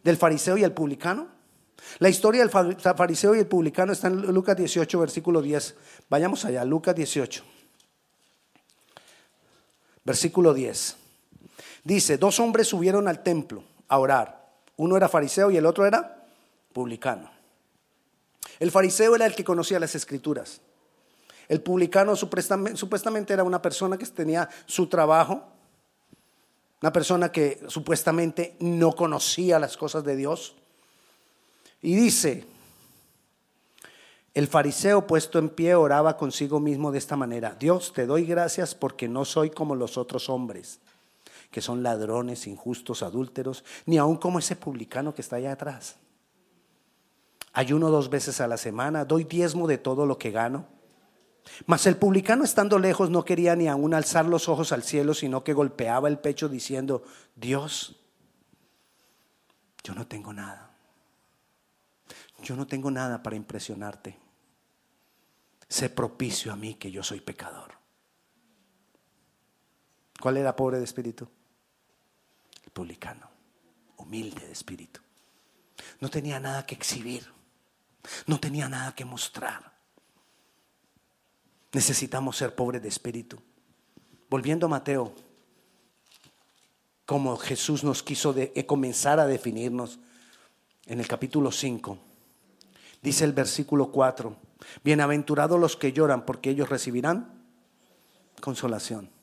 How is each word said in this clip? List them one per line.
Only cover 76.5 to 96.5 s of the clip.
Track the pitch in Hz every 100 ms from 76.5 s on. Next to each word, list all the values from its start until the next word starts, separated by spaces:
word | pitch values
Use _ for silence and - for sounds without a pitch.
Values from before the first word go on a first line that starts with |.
| 139
que | 135 127
exhibir. | - - 117 123 - _ _ _ _ _ _ _ - - -
No | 151
tenía | 151 147 135
nada | 131 131
que | -
mostrar. | 127 123 - - - - - _ _ _ _ _ _ _ _ _ _ _ _ _ _ _ _ _ _ _ _
Necesitamos | 139 - 139 127 135 135 -
ser | 127
pobres | - 123 123
de | 107
espíritu. | - 123 117 117 - _ _ _ _ _ _ _ _ _
Volviendo | 135 127 160 170
a |
Mateo, | 139 143 135 110 - _ _ _ _ _ _ _ _ _ _ _ _ _ _ _ _ _ _
como | - 143 135 120
Jesús | - 131 - 147
nos | 143 123
quiso | - 139 151
de, | 131 131
eh, | 139
comenzar | - 139 131 113 143 151
a | 147
definirnos, | 127 120 110 120 123 120 - _ _ _ _ _ _ _ _ -
en | 120
el | 113
capítulo | 120 131 151 135
cinco, | - 135 117 - 95 _ _ _ _ _ _ _ _ - _
dice | 147 139
el | 156
versículo | 139 131 - 143 147 135
cuatro: | 139 131 127 113 107 - _ - -
"Bienaventurados | 143 151 143 147 143 147 156 175
los | 170 -
que | 139
lloran, | 139 151 127
porque | - 117 135